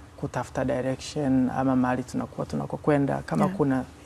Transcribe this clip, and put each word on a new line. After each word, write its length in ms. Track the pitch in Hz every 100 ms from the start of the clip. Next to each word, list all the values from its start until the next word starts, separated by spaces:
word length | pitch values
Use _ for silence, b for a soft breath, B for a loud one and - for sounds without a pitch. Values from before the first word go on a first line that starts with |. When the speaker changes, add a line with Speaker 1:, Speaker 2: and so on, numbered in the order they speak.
| - -
Speaker 1:
kutafuta 480 | 143 - 123 -
direction 840 | 127 127 127 131 - 156 143 131 127
ama 260 | 127 135 131
mahali 260 | 127 127
tunakuwa 420 | 127 131 123 - 139
tunakokwenda, 760 | 147 143 143 - 143 139 139 -
kama 180 | 160
Speaker 2:
Yeah. 120 | - -
Speaker 1:
kuna 280 | 143 131 123 -